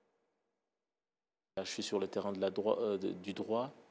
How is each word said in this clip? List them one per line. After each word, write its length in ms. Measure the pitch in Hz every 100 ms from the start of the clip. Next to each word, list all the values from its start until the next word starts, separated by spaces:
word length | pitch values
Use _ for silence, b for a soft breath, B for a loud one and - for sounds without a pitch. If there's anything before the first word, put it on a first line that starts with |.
| _ _ _ _ _ _ _ _ _ _ _ _ _ _ _ -
Là, 80 |
je 60 | 95
suis 120 | -
sur 160 | - 101
le 80 | 95
terrain 240 | 104 101
de 80 | 95
la 100 | 95
droi-, 300 | 95 104 104
euh, 180 | 113 98
de, 140 | 95
du 220 | 90 92
droit, 360 | 95 107 113 139 - -